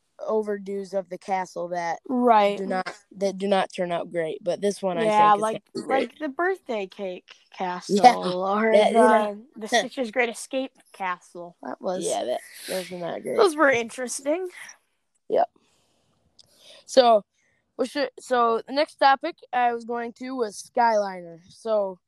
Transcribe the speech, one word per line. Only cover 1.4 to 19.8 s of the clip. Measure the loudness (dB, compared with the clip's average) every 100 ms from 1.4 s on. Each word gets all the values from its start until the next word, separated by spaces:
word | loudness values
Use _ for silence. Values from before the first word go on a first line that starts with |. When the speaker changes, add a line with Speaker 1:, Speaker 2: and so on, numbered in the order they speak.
| -4 -8 -6
Speaker 1:
that | -4 -4 -6 -4
Speaker 2:
Right. | 2 6 6 4 0
Speaker 1:
do | -4
not, | -4 -6 -12 _ -4
that | -4 -2
do | 0
not | 2 0
turn | -4 -4
out | -4 -4
great, | -6 -6 -6
but | -4 -2
this | -2 -2
one | -4 0
I | 2
Speaker 2:
Yeah, | 6 6
Speaker 1:
think | 6
is |
Speaker 2:
like, | 2
Speaker 1:
gonna | -4 _ -10
be | -2
great. | -2 -2
Speaker 2:
like | -6
the | -8
birthday | -2 -2 -2 -6 -6 -6
cake | -8 -10 -10 -16 -20 _
castle | -8 -6 -6 -2 4
Speaker 1:
Yeah, | 6 4 -2
Speaker 2:
or | -4 -2 0 2
Speaker 1:
that, | 4 4
you |
Speaker 2:
the, | 4 6
Speaker 1:
know. | 4 0 -8 -16 -14
Speaker 2:
the | -2
Speaker 1:
<laughs> | -2
Speaker 2:
Stitch's | -2 -6 -4
Greatest | -2 -2 -4
Escape | -8 -6 -6 _ _
castle. | -10 -8 -8 -12 -16 -16 -14
That | -14 -8
was | -6 -4 -4
Speaker 1:
Yeah, | -4
that, | -4 -6 -10 -16 -8
those | -8 -8
are | -10
not | -8 -8
great. | -2 2
Speaker 2:
Those | 4 4
were | 4
interesting. | 4 -2 -8 -8 -4 -2 -2 -4 -12 -20 -20 _ _ _ _ -2
Speaker 1:
Yep. | 0 0 _ _ _ _ _ _ _ _ _ _ _ -20 -20 0
So, | 4 6 6 2 _ _ _ _ -6
we | -4
should, | -2 -4 -6
so | 0 2 4 2 -2
the |
next | -2 -2 4
topic | 4 4 0 -8 -6
I | 0 0
was | 0